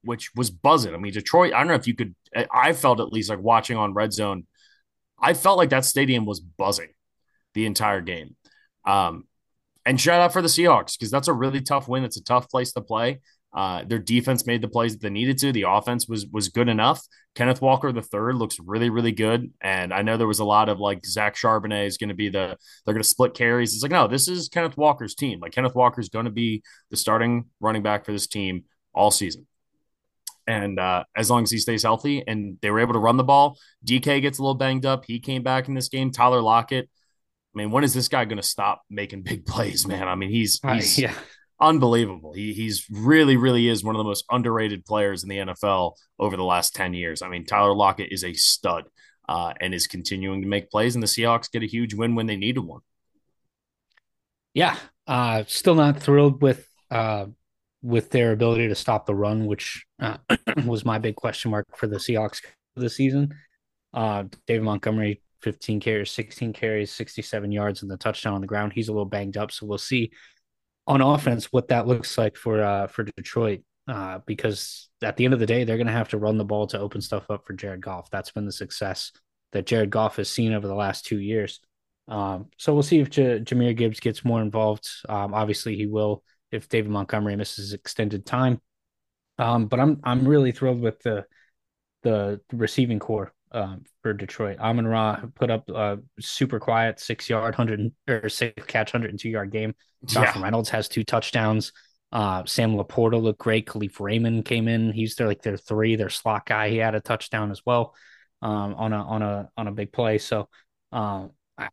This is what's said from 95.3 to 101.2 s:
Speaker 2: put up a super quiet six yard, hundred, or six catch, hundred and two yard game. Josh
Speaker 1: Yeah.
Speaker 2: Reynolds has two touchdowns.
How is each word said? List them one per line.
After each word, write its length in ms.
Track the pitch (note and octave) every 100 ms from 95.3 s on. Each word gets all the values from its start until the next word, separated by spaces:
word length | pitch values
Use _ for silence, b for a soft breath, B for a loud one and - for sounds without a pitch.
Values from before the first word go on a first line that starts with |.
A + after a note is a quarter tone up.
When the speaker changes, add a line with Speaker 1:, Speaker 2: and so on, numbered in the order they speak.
| -
Speaker 2:
put 160 | B2
up 180 | A2 -
a 280 | A2 G#2 G2+ B2 -
super 380 | - - C3 A2
quiet 420 | - A2+ A2+ G#2+
six 300 | - A2+ -
yard, 240 | A2+ A2+ -
hundred, 380 | A2+ G#2 G#2+ - -
or 200 | A#2 G#2+
six 380 | - A#2+ - -
catch, 260 | A2+ G#2+
hundred 180 | B2 A2
and 80 | G2+
two 120 | A2+
yard 200 | A2 G2
game. 240 | A2 A2 - _ _ -
Josh 300 | A2 G#2+ G2+
Speaker 1:
Yeah. 80 |
Speaker 2:
Reynolds 260 | F#2+ A2+ A2
has 180 | A2+ G#2
two 160 | - A2
touchdowns. 680 | A#2